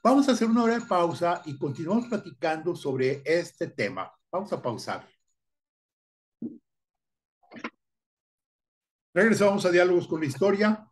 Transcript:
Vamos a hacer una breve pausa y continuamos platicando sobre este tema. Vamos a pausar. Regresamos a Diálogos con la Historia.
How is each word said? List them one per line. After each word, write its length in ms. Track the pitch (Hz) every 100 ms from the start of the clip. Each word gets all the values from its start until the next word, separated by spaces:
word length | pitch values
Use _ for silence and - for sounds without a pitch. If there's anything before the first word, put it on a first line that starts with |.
Vamos 240 | 226 277 269
a 40 |
hacer 140 | 247 226
una 160 | 233
breve 220 | 233 233 -
pausa 540 | 180 170 135 170 175
y 140 | 156 131
continuamos 480 | 147 131 165 220 240
platicando 680 | 214 175 - 160 156 170 165
sobre 460 | 147 127 127 139
este 420 | - 170 165 _ 160
tema. 420 | - 104 95 92 _ _
Vamos 220 | 180 202
a 100 | 147
pausar. 420 | 127 104 - 95 - _ _ _ _ _ _ _ _ _ _ _ _ _ 233 - _ _ _ _ _ _ _ _ _ - - _ _ _ _ _ _ _ _ _ _ _ _ _ _
Regresamos 540 | 175 220 202 202 196 175
a 40 |
Diálogos 360 | 175 180 175 -
con 140 | 160
la 60 | 147
Historia. 640 | 123 196 196 214 220 -